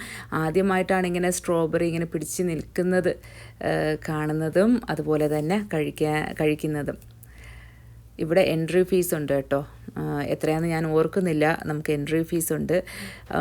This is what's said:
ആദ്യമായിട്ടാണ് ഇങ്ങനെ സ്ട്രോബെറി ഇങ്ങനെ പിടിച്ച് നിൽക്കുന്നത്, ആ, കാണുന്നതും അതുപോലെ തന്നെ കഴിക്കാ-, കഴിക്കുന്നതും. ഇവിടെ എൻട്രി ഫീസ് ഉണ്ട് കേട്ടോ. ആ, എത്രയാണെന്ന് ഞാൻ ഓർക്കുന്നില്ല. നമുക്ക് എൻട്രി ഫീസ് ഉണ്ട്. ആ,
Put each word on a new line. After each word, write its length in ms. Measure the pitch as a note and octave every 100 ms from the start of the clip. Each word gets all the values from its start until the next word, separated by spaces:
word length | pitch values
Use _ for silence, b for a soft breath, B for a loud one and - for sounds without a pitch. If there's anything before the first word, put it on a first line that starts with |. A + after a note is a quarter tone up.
| B B B
ആദ്യമായിട്ടാണ് 760 | D#3 D#3+ E3+ G3 F#3 F#3 F#3+ F3+
ഇങ്ങനെ 240 | F3 F3
സ്ട്രോബെറി 540 | F3+ - E3+ D#3+ E3 E3+
ഇങ്ങനെ 200 | E3 E3
പിടിച്ച് 380 | E3 D3+ -
നിൽക്കുന്നത്, 720 | F3+ D#3 - - F3+ F#3 F3 - B B B
ആ, 420 | B - D#3+ D#3 D#3 -
കാണുന്നതും 720 | D#3 D3+ D#3 D#3+ E3+ G#3+ B3 -
അതുപോലെ 500 | D#3 D3+ D3+ D3+ D3+
തന്നെ 300 | D3+ G3+ G#3
കഴിക്കാ-, 600 | E3 D3 - D3+ D3+ D3+ -
കഴിക്കുന്നതും. 560 | D#3 D3+ D#3 D3+ C#3+ - - - B B B B B B B B - -
ഇവിടെ 220 | E3 F3
എൻട്രി 420 | C#3 D#3+ D#3+ F3
ഫീസ് 320 | F3+ F#3 F3 E3
ഉണ്ട് 180 | C#3+
കേട്ടോ. 340 | C#3 C3+ C#3 D3 B B -
ആ, 240 | D3+ D3
എത്രയാണെന്ന് 480 | C#3+ C#3+ D#3 D#3 E3+
ഞാൻ 160 | D#3+ D#3+
ഓർക്കുന്നില്ല. 720 | D#3 D#3+ G3+ F#3 D#3 D3+ E3 -
നമുക്ക് 280 | D3+ D3+
എൻട്രി 300 | D3 C#3+ D#3+
ഫീസ് 300 | E3 F3 E3
ഉണ്ട്. 300 | D3+ C#3+ F3 - B B B B
ആ, 60 | D#3+